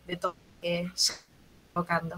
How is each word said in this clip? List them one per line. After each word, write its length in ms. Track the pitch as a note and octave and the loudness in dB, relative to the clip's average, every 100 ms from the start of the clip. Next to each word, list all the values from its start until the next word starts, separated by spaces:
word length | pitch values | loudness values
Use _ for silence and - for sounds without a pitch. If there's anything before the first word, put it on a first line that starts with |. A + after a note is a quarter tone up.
| - | -8
de 100 | F3 | -4
todo 160 | F#3 | -4
lo 280 | - - - | -4 -14 -6
que 300 | F3 F3 F3 - | -2 0 -2 0
ya 180 | - - - - - - - | 0 0 -12 -20 -20 -20 -4
tocando. 420 | F3 E3+ E3+ E3 | -2 2 0 0